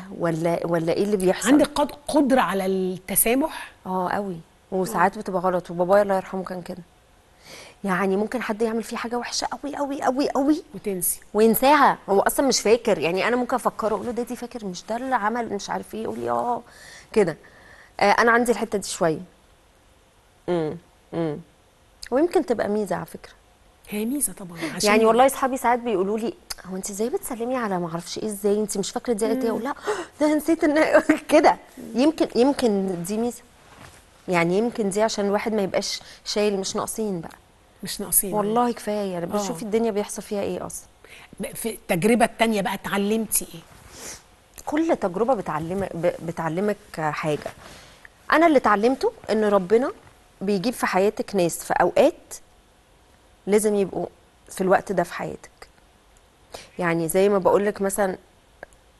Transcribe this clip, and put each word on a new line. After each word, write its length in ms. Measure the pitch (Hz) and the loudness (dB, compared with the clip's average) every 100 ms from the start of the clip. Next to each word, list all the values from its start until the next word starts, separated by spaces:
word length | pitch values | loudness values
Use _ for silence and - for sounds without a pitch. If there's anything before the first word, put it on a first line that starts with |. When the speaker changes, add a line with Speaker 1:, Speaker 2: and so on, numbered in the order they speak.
| 190 196 | -6 -4
Speaker 1:
ولا، 400 | 170 160 170 170 165 | -2 0 0 -2 0
ولا 260 | 170 165 | 0 0
إيه 100 | - | 0
اللي 140 | 202 208 | 0 2
بيحصل. 300 | 185 185 208 | 2 2 4
Speaker 2:
عندك 160 | 285 294 | 4 4
قد-، 240 | - 294 - - | 0 -2 -4 -2
قدرة 340 | 285 262 254 | 2 4 4
على 240 | 175 196 190 | 2 0 0
التسامح؟ 1040 | 190 185 180 - 190 226 254 311 - - - 190 | 0 -2 -4 -4 0 2 2 0 -4 -14 -14 -6
Speaker 1:
آه، 240 | 185 180 | -2 -2
قوي. 280 | 190 202 170 - _ - | -2 -4 -10 -14 _ -6
وساعات 460 | 185 185 202 180 214 | -4 -2 2 2 0
Speaker 2:
آه. 40 | |
Speaker 1:
بتبقى 200 | 214 185 | -4 -2
غلط، 300 | 185 180 170 | 0 -2 -2
وبابايا 320 | 175 180 202 | -2 4 4
الله 120 | 202 190 | 4 0
يرحمه 280 | 185 190 | -2 -8
كان 180 | 180 180 | -8 -10
كده. 200 | 170 185 170 _ _ _ _ _ - - - - | -10 -14 -16 _ _ _ _ _ -20 -20 -20 -10
يعني 320 | 196 180 196 190 | -4 0 0 0
ممكن 260 | 214 247 | -2 -4
حد 200 | 214 208 | -4 -2
يعمل 220 | 226 226 | -2 -2
فيه 140 | - 226 | -6 -8
حاجة 180 | 233 240 | -6 -6
وحشة 300 | 233 - - | -6 -6 -6
قوي، 240 | - 285 285 | -8 -8 -6
قوي، 260 | 277 285 | -6 -2
قوي، 280 | - 262 285 | -2 0 0
قوي. 340 | 247 277 311 - 196 | 0 2 0 -2 -10
Speaker 2:
وتنسي. 440 | - 190 175 - - | -6 -4 -4 -6 -4
Speaker 1:
وينساها. 640 | 208 226 208 262 294 240 165 - | 4 4 6 6 6 6 4 2
هو 100 | 196 | 4
أصلًا 280 | - - 277 | 4 2 2
مش 140 | 220 | 2
فاكر. 360 | 202 233 226 175 | 4 2 4 2
يعني 300 | 151 185 185 | 2 0 0
أنا 80 | 247 | 0
ممكن 200 | 247 254 | 0 -2
أفكره، 400 | 214 - 214 208 | -2 -2 -2 -2
أقول 100 | 220 | -4
له: 60 | |
"دادي 240 | 226 240 240 | -6 -6 -8
فاكر 300 | 240 240 208 | -10 -10 -10
مش 180 | 180 - | -10 -8
ده 60 | 226 | -8
اللي 200 | 262 254 | -2 -2
عمل 380 | 202 240 226 | 0 -2 -4
مش 160 | 202 - | -6 -6
عارف 260 | 190 190 214 | -8 -8 -8
إيه؟" 80 | |
يقول 160 | 220 226 | -8 -6
لي: 100 | 240 | -2
"آه." 320 | 240 240 233 - - - - - | -2 -2 -4 -8 -20 -20 -20 -2
كده. 240 | - 180 147 - - - - - - | 2 2 0 -12 -20 -20 -20 -12 0
آه، 120 | 202 | 2
أنا 200 | - 233 | 4 4
عندي 200 | 233 240 | 4 2
الحتة 260 | 220 226 202 | 0 -2 -4
دي 100 | - | -6
شوية. 320 | - 170 156 180 _ _ _ _ _ _ _ _ _ _ _ - | -2 0 0 -8 _ _ _ _ _ _ _ _ _ _ _ -4
امم، 280 | 175 156 170 _ _ - | -2 -2 -6 _ _ -10
امم. 240 | - 165 151 170 _ _ _ _ - - | -4 -4 -4 -10 _ _ _ _ -18 -4
ويمكن 340 | 247 349 370 - | 0 2 0 0
تبقى 240 | 226 202 | -2 0
ميزة 260 | 208 202 170 | -2 -2 -4
على 100 | 165 | -8
فكرة. 260 | - - - _ _ _ _ - | -14 -20 -20 _ _ _ _ -10
Speaker 2:
هي 160 | 208 220 | -6 -4
ميزة 280 | 285 240 | -4 -6
طبعًا، 240 | 180 185 170 302 226 | -8 -14 -10 -8 -2
عشان 140 | 208 | 2
Speaker 1:
يعني 160 | 220 220 | 4 6
والله 200 | 226 269 | 6 4
أصحابي 320 | 262 269 254 | 4 -2 0
ساعات 220 | 233 247 | 0 0
بيقولوا 400 | 240 190 190 220 | 0 0 0 -2
لي: 140 | 226 - - - 180 | -4 -8 -14 -16 -10
"هو 100 | 190 | -10
أنت 140 | 190 | -8
إزاي 200 | 196 226 | -4 -4
بتسلمي 460 | 370 - 226 233 262 | -4 -6 -6 -4 -2
على 220 | 220 185 | -2 -2
ما 80 | 170 | -2
أعرفش 300 | 170 175 - | -6 -8 -8
إيه، 80 | 220 | -6
إزاي 340 | 202 208 208 | -2 0 0
أنت 180 | 214 202 | 0 -2
مش 140 | 190 | -4
فاكرة 220 | 247 - | -4 -4
دي 120 | 220 220 | -2 0
قالت 120 | 262 | 0
إيه؟" 0 | 247 | -2
Speaker 2:
مم. 40 | |
Speaker 1:
أقول 140 | - | -2
لها: 120 | 240 285 - 403 330 - | -4 -6 -6 -6 -6 -2
"ده 60 | 302 | 2
أنا 100 | 302 | 2
نسيت 280 | 302 320 | 2 2
إن" 380 | 330 294 302 302 - | 2 2 4 4 4
<laughs> 280 | 311 - | 0 4
كده. 240 | 302 294 - - - 240 226 | 6 6 4 -4 -18 -6 2
يمكن، 320 | 285 320 320 - | 2 2 0 4
يمكن 680 | 254 277 240 202 190 175 | 2 4 2 2 -2 -4
دي 140 | 170 214 | -4 -4
ميزة. 240 | 240 - - _ - - - - _ _ - | -4 -6 -16 _ -20 -20 -20 -20 _ _ -2
يعني 300 | 175 170 185 | 0 2 2
يمكن 320 | 233 226 196 | 0 0 -2
دي 120 | 190 | 0
عشان 240 | 220 220 202 | 0 0 0
الواحد 280 | 202 226 | 0 0
ما 80 | 214 | -2
يبقاش 400 | 190 - 202 - - - - | 0 -2 -4 -8 -12 -18 -6
شايل، 340 | 214 208 196 | -2 0 0
مش 160 | 190 214 | -4 -6
ناقصين 460 | 196 - 214 180 | -6 -4 -4 -4
بقى. 140 | 160 - _ _ _ - | -8 -16 _ _ _ -14
Speaker 2:
مش 180 | 196 - | -12 -10
ناقصين. 320 | 190 170 196 | -2 -2 0
Speaker 1:
والله 380 | 208 208 226 240 | 0 0 2 0
كفاية. 460 | 226 - 208 196 175 | -2 -4 -4 -4 -4
أنا 80 | 170 | -4
Speaker 2:
آه. 20 | 208 | -4
Speaker 1:
بشوف 200 | 196 165 | -4 -6
الدنيا 280 | 208 220 226 | -2 0 0
بيحصل 300 | 202 202 - | -2 -4 -8
فيها 200 | - 208 | -6 -4
إيه 240 | 185 180 170 | -4 -6 -8
أصلًا. 220 | - - _ - - - - | -12 -16 _ -20 -20 -20 -12
Speaker 2:
ب-، 160 | 202 - | -10 -8
في 140 | 226 | -8
التجربة 560 | 220 - 185 208 233 226 | -8 -2 2 4 4 4
التانية 360 | - 226 214 | 2 0 2
بقى 120 | 196 | -2
اتعلمتي 720 | 196 - 196 202 220 214 - 190 | -4 -4 -2 0 0 0 -4 -4
إيه؟ 60 | 165 - - - - - - _ _ _ - - | -14 -20 -20 -20 -18 -16 -16 _ _ _ -16 -4
Speaker 1:
كل 300 | 302 330 262 | -2 0 0
تجربة 360 | 196 180 226 | 0 0 0
بتعلم-، 540 | 240 175 151 165 190 190 | 0 0 -4 -4 -4 -4
ب-، 320 | - 175 - 160 | 0 0 -2 -6
بتعلمك 500 | 165 165 160 208 202 - - | -4 -4 -2 -2 -2 -8 -4
حاجة. 520 | 156 147 160 143 - - - - - - - _ - | -4 -2 -2 -4 -6 -14 -20 -20 -20 -20 -20 _ 0
أنا 160 | 294 330 | 4 6
اللي 100 | 269 | 6
اتعلمته 540 | 240 208 226 269 427 - - | 4 4 2 2 -2 -4 -2
إن 140 | 220 | 0
ربنا 480 | 214 202 180 220 285 - - _ _ - | 4 2 4 2 2 -6 -18 _ _ -8
بيجيب 320 | 190 202 196 | -2 -2 -2
في 120 | 240 233 | -2 0
حياتك 500 | 190 196 - - 196 | 2 2 0 -4 0
ناس 280 | 175 - | 0 -2
في 100 | - | -2
أوقات 400 | - 175 - 269 - - - - _ _ _ _ _ _ _ _ _ - | 0 2 6 4 2 -14 -20 -20 _ _ _ _ _ _ _ _ _ 0
لازم 280 | 208 214 208 | 2 4 2
يبقوا 300 | 190 - 175 _ _ _ - | 0 -2 -8 _ _ _ -14
في 120 | - | -2
الوقت 300 | 190 185 - | 2 2 2
ده 120 | 180 | -2
في 100 | 175 | -2
حياتك. 360 | - 170 - - - - _ _ _ _ _ _ _ _ - - - | -4 -10 -10 -16 -20 -20 _ _ _ _ _ _ _ _ -20 -16 -4
يعني 280 | 175 165 165 | -2 0 0
زي 200 | 185 202 | 2 4
ما 80 | 202 | 4
بقولك 440 | 180 180 202 202 | 4 4 2 -2
مثلًا 360 | 196 208 196 180 - _ _ - - _ _ | -2 0 -2 -2 -12 _ _ -20 -20 _ _